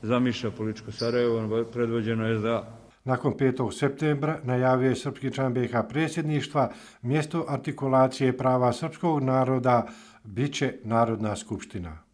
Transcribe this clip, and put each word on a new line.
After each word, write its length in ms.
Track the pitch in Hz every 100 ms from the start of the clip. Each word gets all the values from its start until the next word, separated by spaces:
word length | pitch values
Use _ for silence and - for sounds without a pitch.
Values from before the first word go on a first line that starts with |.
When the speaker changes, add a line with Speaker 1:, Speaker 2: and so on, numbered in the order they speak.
Speaker 1:
zamišlja 480 | 107 123 127 117 110
političko 420 | - 110 104 -
Sarajevo, 720 | 104 117 120 120 113 113 113
predvođeno 720 | 113 120 117 117 110 113 110 113
S 40 |
D 80 | 110
A. 140 | 113 110 - - _
Speaker 2:
Nakon 320 | 131 127 143 -
petog 380 | 135 127 117
septembra, 640 | - 143 139 151 147 135 160
najavio 440 | 123 127 127 127 131
je 80 | 120
srpski 340 | 143 - 135
član 240 | 135 131
B 140 | 123 117
H 140 | 117
predsjedništva, 920 | 110 127 156 160 151 147 123 151 123 - - -
mjesto 420 | 120 151 151 175 151
artikulacije 880 | 143 156 139 135 131 131 131 131 127
prava 340 | 131 127 123
srpskog 500 | 123 165 - 180 151
naroda 640 | 131 131 127 131 123 120 110 - - -
bit 300 | 110 101 139
će 200 | - 135 -
Narodna 520 | 107 113 117 110 107 101
skupština. 640 | - 73 - 104 85 78 _